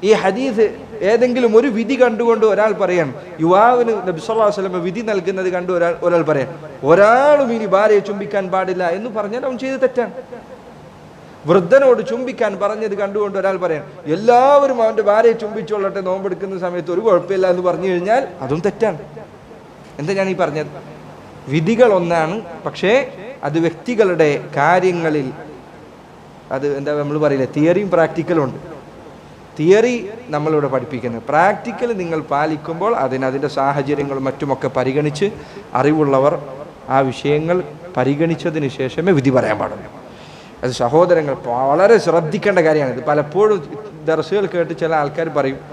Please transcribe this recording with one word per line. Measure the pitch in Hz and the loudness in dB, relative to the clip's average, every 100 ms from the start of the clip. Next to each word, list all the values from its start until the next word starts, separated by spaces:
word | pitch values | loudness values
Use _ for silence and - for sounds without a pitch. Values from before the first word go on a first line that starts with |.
| 185 | 4
ഈ | |
ഹദീസ് | 214 185 202 262 220 214 - - - | 4 4 0 -2 2 0 0 -14 -4
ഏതെങ്കിലും | 185 226 247 247 240 214 | 0 2 2 2 4 6
ഒരു | 269 | 4
വിധി | 214 214 262 | 0 -2 2
കണ്ടുകൊണ്ട് | 247 220 233 220 220 | 2 2 0 2 2
ഒരാൾ | 196 214 | 4 2
പറയാൻ, | 185 190 180 151 123 - 165 | 0 0 0 0 -4 -14 -4
യുവാവിന് | 160 185 226 247 233 214 185 | 2 6 6 4 2 0 -2
നബി | 170 | -6
സല്ലല്ലാഹു | - 220 208 | -2 0 2
അലൈഹി | 202 | 0
വസല്ലം | 190 180 175 | -4 -4 -4
വിധി | 185 | -6
നൽകുന്നത് | 226 202 175 190 185 | -4 -4 -2 -4 -2
കണ്ടു | 180 180 | -4 -2
ഒരാൾ, | 180 170 165 | 0 0 0
ഒരാൾ | 175 170 | 0 2
പറയാൻ, | 156 147 127 - 151 139 | 2 0 -2 -8 -16 -8
"ഒരാളും | 131 170 208 240 285 294 262 | 2 6 8 6 6 4 4
ഇനി | 233 214 | -2 0
ഭാര്യയെ | 190 214 208 | 2 4 4
ചുംബിക്കാൻ | 190 202 202 202 190 | 2 -8 -4 -4 -2
പാടില്ല" | 190 185 180 180 | -2 -2 -2 -2
എന്ന് | 180 226 | -2 -6
പറഞ്ഞാൽ | 214 208 226 | -6 -6 -6
അവൻ | 277 247 | -6 -6
ചെയ്ത് | 262 262 | -6 -2
തെറ്റാണ്. | 254 254 220 - - 240 - - - - - - - - - - 147 | -2 -2 -6 -8 -16 -18 -18 -20 -20 -20 -20 -20 -20 -20 -20 -14 2
വൃദ്ധനോട് | 180 175 262 277 240 208 | 2 6 6 6 4 0
ചുംബിക്കാൻ | 226 254 233 220 202 | -4 -6 -2 -2 0
പറഞ്ഞത് | 202 214 220 | -4 -2 -6
കണ്ടുകൊണ്ട് | 196 202 202 208 196 | -4 -4 -2 -2 -2
ഒരാൾ | 190 190 | -2 -2
പറയാൻ, | 175 156 - - | -2 -4 -6 -14
"എല്ലാവരും | 127 165 220 240 262 285 277 247 | -4 -2 4 6 6 6 4 2
അവൻ്റെ | 220 214 | 0 2
ഭാര്യയെ | 208 208 233 | 2 4 4
ചുംബിച്ചോളട്ടെ, | 226 214 208 - 208 196 196 | 2 -4 -8 -6 -4 -4 -4
നോമ്പെടുക്കുന്ന | 185 185 190 180 196 190 | -4 -4 -4 -6 -6 -6
സമയത്ത് | 175 175 160 | -6 -6 -4
ഒരു | 175 | -2
കുഴപ്പമില്ല" | 220 180 - 196 185 | 2 2 2 0 2
എന്ന് | 180 | 2
പറഞ്ഞു | 180 160 190 | 0 0 0
കഴിഞ്ഞാൽ | 175 180 233 269 - | -2 2 0 0 -8
അതും | 131 151 | -4 -2
തെറ്റാണ്. | 196 196 226 160 - - 214 - - - - - - - | -2 0 -2 -2 -10 -16 -18 -20 -20 -20 -20 -20 -20 -10
എന്താ | 151 | -4
ഞാൻ | 196 190 | -2 -2
ഈ | |
പറഞ്ഞത്? | 180 170 151 151 170 - - - - - - - | 0 -2 -2 -8 -10 -18 -20 -20 -20 -20 -18 -2
വിധികൾ | 143 160 226 247 | 0 2 4 4
ഒന്നാണ്, | 196 175 170 156 202 180 160 147 | 4 2 0 0 -4 -8 -10 -10
പക്ഷേ | 147 180 247 277 - 214 277 | -4 2 2 0 -10 -16 -10
അത് | 143 151 | -4 -2
വ്യക്തികളുടെ | 165 156 - 240 202 170 156 143 - - | -2 -4 -8 0 0 4 2 2 -4 -2
കാര്യങ്ങളിൽ, | 147 180 185 175 160 151 135 - - - - - - - - - - - - | 2 4 2 0 -2 -2 -4 -10 -16 -18 -20 -20 -20 -20 -20 -20 -20 -20 -8
അത് | 135 143 139 | -4 -4 -4
എന്താ | 139 | -4
നമ്മൾ | 147 147 151 | -4 -2 0
പറയില്ലേ, | 151 139 127 - | 0 0 -2 2
തിയറിയും | 156 175 208 | 2 2 2
പ്രാക്ടിക്കലും | 170 160 170 160 170 | 2 2 0 -2 0
ഉണ്ട്. | 135 - - - - - - - - - - - | 0 -4 -14 -18 -18 -20 -20 -20 -20 -20 -20 -4
തിയറി | 156 202 233 240 190 214 - | 4 6 6 0 -6 -14 -6
നമ്മളിവിടെ | 151 151 156 143 | -4 0 0 2
പഠിപ്പിക്കുന്നത്, | 127 120 123 120 117 | -2 -4 -6 -6 -8
പ്രാക്ടിക്കൽ | 113 147 185 220 233 214 240 214 | -2 2 4 2 -6 -6 -4 -4
നിങ്ങൾ | 175 160 | -4 -6
പാലിക്കുമ്പോൾ | 156 143 156 151 156 165 196 233 | -2 -2 -2 -4 -6 -4 -2 0
അതിന് | 131 131 | -2 -2
അതിൻ്റെ | 131 135 143 | -2 -2 -4
സാഹചര്യങ്ങളും | - 135 143 139 147 139 135 | -2 -2 0 -2 -2 -4 -4
മറ്റുമൊക്കെ | 131 131 147 131 135 | -4 -4 -4 -4 -4
പരിഗണിച്ച് | 131 123 135 151 147 202 220 - - - | -2 -2 0 -2 -2 -4 -4 -16 -18 -8
അറിവുള്ളവർ | - 135 156 147 135 139 160 147 135 151 - - | 0 2 4 2 4 2 0 -8 -14 -16 -18 -2
ആ | 131 | 2
വിഷയങ്ങൾ | 135 120 143 147 160 180 - - - - | 2 -2 0 0 0 -2 -2 -12 -10 -2
പരിഗണിച്ചതിന് | 127 143 165 165 170 156 143 | 0 2 0 0 -2 -2 -4
ശേഷമേ | - 131 - 170 | -4 -6 -2 2
വിധി | 165 131 | 2 4
പറയാൻ | 127 113 104 | 2 2 -2
പാടുള്ളൂ. | 104 104 - - - - - - - - | -4 -8 -14 -18 -20 -20 -20 -20 -20 -8
അത് | - | -8
സഹോദരങ്ങൾ | 123 123 151 180 165 151 | -2 2 4 4 4 0
വളരെ | 131 117 120 135 151 196 226 | -6 -4 -2 0 4 6 6
ശ്രദ്ധിക്കേണ്ട | 160 165 156 180 208 185 | 4 0 0 -2 0 2
കാര്യമാണ്. | 160 156 139 | 2 2 0
ഇത് | 123 | -4
പലപ്പോഴും | 123 147 147 180 214 208 143 147 - - | -2 -2 0 2 2 2 -4 -14 -14 -12
ദർസുകൾ | 151 160 147 196 196 | -4 -2 0 -2 -2
കേട്ട് | 180 165 165 | -2 -4 -2
ചില | 165 | -2
ആൾക്കാർ | 160 143 147 165 | 0 -2 -4 -4
പറയും | 147 135 135 - | -2 -2 -4 -12